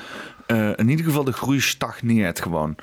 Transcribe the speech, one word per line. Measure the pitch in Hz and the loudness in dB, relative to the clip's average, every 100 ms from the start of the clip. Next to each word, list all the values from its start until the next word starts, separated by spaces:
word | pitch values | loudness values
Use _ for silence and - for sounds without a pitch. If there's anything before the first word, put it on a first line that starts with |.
| - - - - - | -14 -16 -16 -14 -2
eh, | 113 104 - | 2 2 2
in | 113 | 2
ieder | 156 165 | 2 2
geval | 147 | 0
de | 131 | 0
groei | - 123 135 | -2 0 0
stagneert | - - 120 - 117 113 90 - | 0 -2 -6 -4 2 2 2 -2
gewoon? | 92 82 78 76 | -2 -2 -2 -6